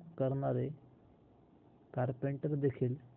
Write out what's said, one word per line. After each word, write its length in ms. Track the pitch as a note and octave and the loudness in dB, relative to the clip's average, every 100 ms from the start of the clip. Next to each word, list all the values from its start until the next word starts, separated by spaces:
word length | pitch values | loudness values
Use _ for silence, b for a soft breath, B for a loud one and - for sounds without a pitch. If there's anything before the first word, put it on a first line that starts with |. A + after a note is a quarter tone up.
| - - | -6 -2
करणारे 500 | C3 C3+ C#3 B2 C3 - - - - - - - - - - - - | 0 2 0 0 0 -4 -14 -20 -20 -20 -20 -20 -20 -20 -20 -20 -8
carpenter 600 | - B2+ B2+ C#3 C#3 D3+ | -2 -2 0 -2 0 0
देखील 400 | D3 C#3 - B2 C3+ - | 2 2 2 0 0 -8